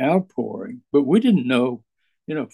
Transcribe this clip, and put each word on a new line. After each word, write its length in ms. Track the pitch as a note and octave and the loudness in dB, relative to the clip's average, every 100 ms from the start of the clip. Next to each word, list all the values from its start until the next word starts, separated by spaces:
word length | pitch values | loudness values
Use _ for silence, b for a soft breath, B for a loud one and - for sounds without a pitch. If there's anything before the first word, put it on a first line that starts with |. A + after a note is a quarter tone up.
outpouring. 800 | C3+ F#3 F#3 - A2 - G2+ B2 _ | 0 0 0 -6 -8 -10 -12 -16 _
But 120 | C#3+ | 0
we 180 | C#3 G3+ | 2 2
didn't 260 | C4 F#3 B2 | 4 2 2
know, 380 | B2 B2 A#2 _ _ _ _ - | 0 0 -4 _ _ _ _ -10
you 80 | D#3 | -8
know, 100 | A#2 | -6